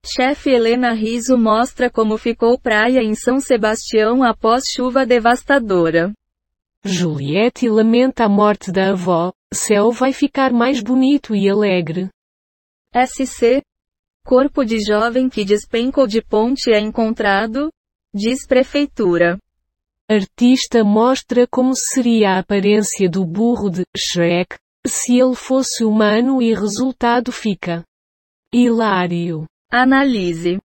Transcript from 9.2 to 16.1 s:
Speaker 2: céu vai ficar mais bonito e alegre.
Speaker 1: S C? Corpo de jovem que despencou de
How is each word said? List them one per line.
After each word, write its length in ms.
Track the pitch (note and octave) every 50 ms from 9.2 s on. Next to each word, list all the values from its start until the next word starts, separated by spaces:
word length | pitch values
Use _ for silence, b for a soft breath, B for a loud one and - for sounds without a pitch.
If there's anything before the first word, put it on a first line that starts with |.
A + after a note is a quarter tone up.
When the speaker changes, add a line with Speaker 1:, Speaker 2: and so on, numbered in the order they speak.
| E3+ F#3 - _ _ _
Speaker 2:
céu 380 | - - - - G#3+ G3+ G#3 A#3
vai 220 | A#3+ - B3+ C4+
ficar 400 | C4 - D4 C#4 _ C#4 C4+ C4
mais 280 | B3 A#3 A#3 C4 C#4+ A#3+
bonito 540 | G#3 A3 B3+ C4 C4 C4+ C#4+ C4+ - - A3
e 160 | G3+ G3 G3
alegre. 580 | G3 G#3 G#3+ G3+ F#3 F3+ E3+ D3 D#3+ F#3 F#3 F#3+ _ _ _ _ _ _ _ _ _ _ _ _ _ _ _ _
Speaker 1:
S 340 | - B3 B3 B3 - - C4+
C? 360 | B3+ - - A#3+ A#3 B3+ C#4 - _ _ _ _ _ _ _ _ _ _ _ _
Corpo 400 | - B3+ B3 C#4 D4 - D4 C4+
de 140 | G#3+ A3+ A3
jovem 500 | G#3 G#3 G#3 G#3 A3+ A#3 A#3 B3+ C4 B3+
que 160 | - G#3+ G#3
despencou 600 | G3 G#3 G#3 - _ - A3+ A#3 C4 C#4 C#4+ C4+
de 160 | G#3+